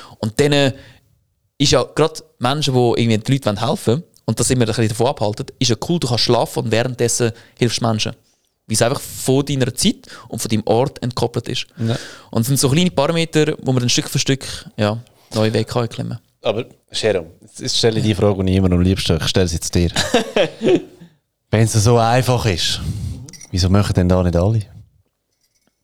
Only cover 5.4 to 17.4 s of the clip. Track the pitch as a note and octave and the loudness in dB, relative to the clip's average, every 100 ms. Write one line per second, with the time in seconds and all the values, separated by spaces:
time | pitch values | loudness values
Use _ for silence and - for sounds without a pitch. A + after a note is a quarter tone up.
5.4 | C3+ - - A2+ - E3+ B2+ A#2+ - A#2 | -10 -4 -2 -2 -2 -2 0 0 2 2
6.4 | D#3 - B2+ A2 B2+ B2 A#2 - A#2 - | 0 -2 -2 0 0 -2 -2 0 -2 -4
7.4 | - _ B2 - A#2+ A2 A2+ - _ _ | -14 _ -2 0 -2 -2 -4 -8 _ _
8.4 | _ _ _ A2 A#2+ C#3+ - - - C3+ | _ _ _ 0 0 0 -8 -6 0 0
9.4 | C#3+ C#3 B2 - - - - - - A#2+ | 0 -2 -2 0 -2 -2 -10 -20 -14 -10
10.4 | A#2 A2 - A2+ C#3 - B2 - A#2+ A2+ | -4 -2 2 0 0 -2 -6 -2 -4 -4
11.4 | - - - - A2+ B2+ - - - A2+ | -6 -8 -10 -6 -4 -4 -8 -18 -6 -4
12.4 | A#2 C#3 C3+ D3 F3+ - C#3+ E3+ D#3+ D#3 | 0 0 2 2 2 2 0 0 0 0
13.4 | D3+ - - B2+ A#2+ - - C#3+ - C3+ | 0 -2 -2 0 0 -2 -2 -4 -2 -2
14.4 | - - - - G#2+ A2+ A#2+ _ _ A2+ | -4 -14 -14 -2 -2 -2 -8 _ _ 0
15.4 | A2 A2+ A2 B2+ A#2 - A2+ A#2 - _ | 0 0 -2 -2 -4 -6 -10 -10 -14 _
16.4 | - A2 - - _ - A2 F#2+ E2 - | -4 -4 -6 -14 _ -2 0 0 -4 -16